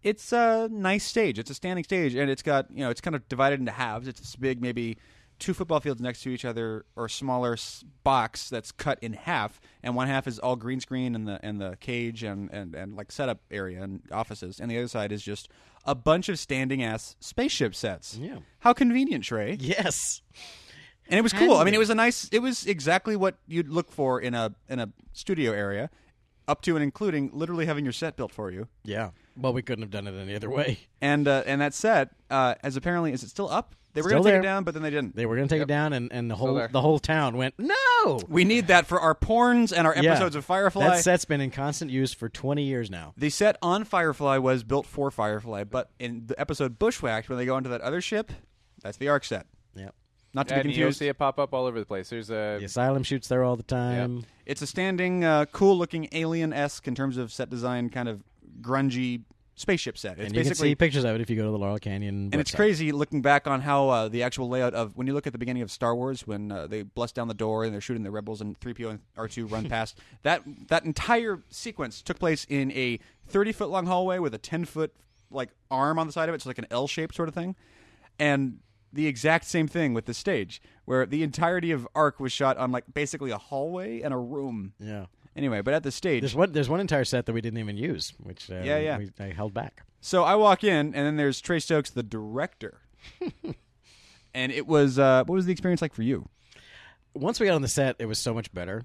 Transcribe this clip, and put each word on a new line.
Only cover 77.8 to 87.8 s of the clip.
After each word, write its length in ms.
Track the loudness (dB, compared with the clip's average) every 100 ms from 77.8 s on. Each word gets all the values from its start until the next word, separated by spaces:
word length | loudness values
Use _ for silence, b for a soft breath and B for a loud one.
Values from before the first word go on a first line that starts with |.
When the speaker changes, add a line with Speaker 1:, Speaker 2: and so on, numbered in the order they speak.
| b b b _
Speaker 1:
And 420 | 2 2 0 -4 _ _ _
the 120 | -2 -2
exact 380 | 0 2 2
same 240 | 2 0 0
thing 240 | 0 0
with 140 | 0 -4
the 80 |
stage, 480 | -6 -2 -2 -4 -10 b b 0
where 180 | 0
the 180 | 2 0
entirety 480 | -2 0 0 2 0
of 160 | -2 -2
Ark 240 | 2 2 2
was 140 | -6
shot 240 | 0 2 2
on, 160 | 0
like, 120 | -2 -6
basically 360 | -6 -4 -4 -6
a 80 | -6
hallway 640 | -6 -6 -4 -6 -8 -6
and 140 | -4
a 20 | -4
room. 540 | -4 -6 -6 -6 -8 -12
Speaker 2:
Yeah. 240 | -12 -10 -12 _ b -4
Speaker 1:
Anyway, 240 | -2 0
but 120 | 2
at 100 | 0
the 80 | 0
stage 300 | -4 0 0
Speaker 2:
There's 120 | 0
one, 160 | 2 2
there's 180 | 2 0
one 120 | 0
entire 240 | 2 0
set 200 | 2 0 0
that 60 |
we 80 | -2
didn't 200 | -4 -6
even 160 | -6
use, 360 | -6